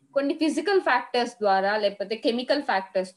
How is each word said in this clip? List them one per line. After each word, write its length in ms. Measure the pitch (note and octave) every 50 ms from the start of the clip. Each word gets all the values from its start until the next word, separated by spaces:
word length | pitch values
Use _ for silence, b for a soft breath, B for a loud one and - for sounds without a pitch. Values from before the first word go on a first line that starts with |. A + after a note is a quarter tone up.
| _ _ -
కొన్ని 180 | C#4 C#4 C#4+ E4+ D#4+ D#4
physical 400 | D#4 A#3+ D4+ E4 G4+ G4+ F#4+ - D#4+
factors 460 | B3+ B3 - - - B3 A#3+ B3 - - G#3
ద్వారా, 280 | G3+ F#3+ F#3+ F#3+ G3 G#3 G#3+ G#3
లేకపోతే 300 | G3+ G3 - G3 F#3+ A3 A3+ -
chemical 400 | C#4 A3+ A#3+ B3+ B3+ C#4+ D4 C#4+ - G#3
factors 420 | F#3+ F#3+ - - F#3+ F#3 F#3 -